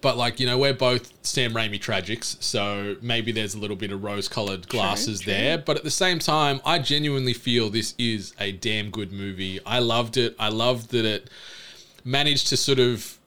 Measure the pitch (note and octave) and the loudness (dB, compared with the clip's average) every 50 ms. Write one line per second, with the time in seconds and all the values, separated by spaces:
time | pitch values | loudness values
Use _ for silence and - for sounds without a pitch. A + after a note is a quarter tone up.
0 | - C#3 A#2+ A#2+ A#2+ A#2+ A#2 - C3 B2 B2 B2+ C#3 C#3 C3+ - C3+ B2+ B2 A#2+ | 2 2 2 4 2 0 0 0 0 2 2 4 4 4 4 4 4 4 4 2
1 | A#2+ - - - _ - - - B2+ A#2+ A2+ A2+ A2+ G#2+ G#2 G2+ - - A2+ A2+ | 0 -4 -20 -8 _ -4 0 0 0 0 0 0 -2 -2 -2 -4 -4 -2 -2 -2
2 | G#2 F#2 A2 A2+ - - - - - - - A#2 G2+ G2+ G2+ G2+ G2+ G#2 G2+ - | 0 -2 -6 -6 -6 -8 -8 -4 -4 -2 0 0 0 0 -2 -4 -4 -6 -6 -6
3 | A#2 A#2+ A#2 A#2 A2 A#2 A2+ A2 G#2+ G#2 G#2+ G#2+ G2+ G#2 G#2 F#2 G#2+ G2+ G2 G2 | -4 -2 0 0 0 0 -2 -2 -2 -4 -4 -6 -6 -6 -6 -6 -6 -6 -6 -6
4 | G2 G#2 G2+ G2+ G2 - - - G#2+ G2 F#2+ F#2+ F2 - - A2+ G2+ F#2+ G2+ G2+ | -6 -4 -4 -4 -4 -4 -2 -2 -2 -2 -4 -6 -8 -4 0 0 2 2 2 0
5 | A2+ - G#2+ F#2+ F2+ G2 G2 G2 G#2+ C3+ D#3+ E3 D3+ - D3+ D3 - D3+ - - | -2 -2 -4 -4 -2 0 0 2 2 2 2 0 0 0 -2 0 0 -2 0 2
6 | F#3+ F#3 F3+ E3 - - D#3 D#3 D3+ C#3+ C#3 C3+ - C#3+ E3 F3 C#3 A#2+ C#3+ D3 | 2 2 2 2 2 2 2 4 4 4 2 0 2 2 2 2 2 2 2 2
7 | D3+ D3 C#3+ C3+ C3 B2+ A#2+ A#2 - - A#2+ A#2+ A#2 G#2+ G2+ A2+ G#2+ - - - | 2 2 0 2 2 0 0 0 0 2 2 4 4 2 0 -2 -2 -2 -2 -2
8 | B2 A#2 A2+ G#2+ F#2+ - - - G#2 G2+ G2 F2+ - A#2 G#2+ G#2+ G#2 G#2+ G2+ A2 | 0 0 0 -2 -4 -8 -8 -6 -4 -4 -4 -4 -2 -2 -2 -2 -2 -4 -4 -6
9 | G#2 F#2 G2+ G2 G2 G2 F#2+ F2+ F#2+ F#2+ F#2 F#2+ - F#2+ A2 B2 B2 A#2 A2+ A#2+ | -6 -6 -6 -8 -6 -6 -6 -4 -6 -6 -6 -6 -6 -2 0 2 2 2 2 2
10 | A#2+ A2+ A#2 C3 A#2+ A2+ - - A2 G#2+ G#2+ A2 A#2 B2 B2+ A#2 A2+ A2+ - A#2+ | 0 0 2 0 0 0 0 -2 -2 0 0 2 2 2 2 0 -2 -2 0 0
11 | A2+ A2 G#2+ G2+ - - - - - - - - - - - - - - - - | 2 2 0 -2 -4 -10 -20 -20 -20 -18 -18 -18 -18 -20 -20 -20 -20 -20 -20 -14
12 | - B2+ B2+ C#3 D3 D3 C#3+ C#3 - - D3 B2+ - - C#3 B2+ B2 A#2+ B2 G#2 | -8 -2 0 2 2 4 2 2 2 2 0 0 2 2 4 4 6 4 4 0
13 | - - - - _ | -6 -12 -16 -18 _